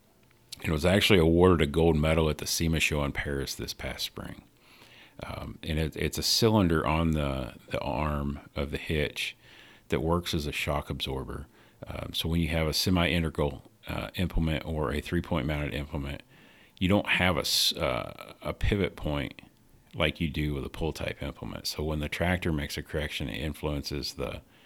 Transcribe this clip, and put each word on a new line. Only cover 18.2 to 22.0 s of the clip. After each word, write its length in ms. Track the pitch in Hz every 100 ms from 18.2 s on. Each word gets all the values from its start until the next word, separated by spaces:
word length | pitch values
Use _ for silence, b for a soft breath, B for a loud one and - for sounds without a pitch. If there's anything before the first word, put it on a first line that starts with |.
| - -
a 120 | 80
pivot 420 | - - 104 87
point 480 | - 80 71 64 - - _ _ _ _
like 280 | - 80 -
you 80 | 80
do 260 | 69 76
with 100 | 69
a 40 | -
pull 240 | - 80
type 280 | - - -
implement. 460 | 71 - - - -
So 160 | -
when 160 | 76
the 100 | 78